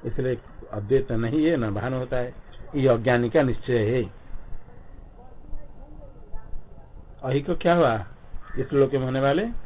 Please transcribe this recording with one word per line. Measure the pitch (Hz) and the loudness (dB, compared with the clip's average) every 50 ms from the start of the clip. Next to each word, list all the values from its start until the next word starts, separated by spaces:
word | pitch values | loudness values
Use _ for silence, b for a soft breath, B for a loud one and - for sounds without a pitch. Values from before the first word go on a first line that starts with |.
| - | -6
इसलिए | 120 107 - 131 127 127 113 - - - - - - - | -4 -2 0 0 0 -2 -4 -6 -16 -18 -18 -14 -10 -8
अद्वैत | 104 101 101 131 135 131 - 123 | -8 0 2 4 2 4 2 0
नहीं | 110 113 117 127 156 151 | 0 0 2 2 2 4
है, | 160 170 | 4 2
न | 139 117 107 101 | 2 0 0 -2
भान | 101 - 131 131 | -2 -2 -2 -2
होता | 127 127 123 139 | -4 -4 -2 -2
है, | 123 123 123 - - - - - - - - - | -2 -2 -2 -6 -14 -16 -16 -16 -14 -14 -6 -2
ये | 143 131 131 | 2 6 6
अज्ञानी | 120 113 110 123 123 120 120 117 | 6 6 4 4 4 4 4 4
का | 110 160 143 | 6 6 6
निश्चय | 131 117 - - - 123 117 | 6 2 0 0 2 2 4
है। | 107 104 123 131 113 92 - - - - - - - - - - - - - - - - - - - - - - - - - - - - - - - - - - - - - - - - 170 - - - - - - - - - - - - - - - - - - - - - - | 4 4 2 2 0 -2 -6 -14 -14 -8 -8 -8 -6 -4 -6 -6 -6 -8 -14 -16 -14 -14 -16 -16 -16 -18 -18 -18 -18 -16 -16 -14 -8 -6 -6 -4 -4 -6 -12 -14 -16 -16 -16 -16 -16 -16 -16 -16 -14 -6 -6 -6 -4 -2 -4 -4 -4 -6 -12 -16 -16 -16 -16 -16 -16 -16 -16 -8 -4
अहि | 131 131 143 | 0 0 0
को | 139 - 175 | 0 0 -2
क्या | - - 175 170 | 0 4 4 6
हुआ? | 175 165 127 113 107 90 - - - - - - - - - - - | 6 6 4 4 2 -2 -6 -12 -18 -18 -10 -8 -8 -8 -4 -2 -4
इस | 131 113 147 | -2 2 4
लोक | 139 139 123 135 | 4 4 6 4
में | 135 | 0
होने | 131 131 127 135 | 0 0 0 2
वाले | 135 139 143 165 208 233 233 - - | 2 4 4 2 0 0 -4 -6 -6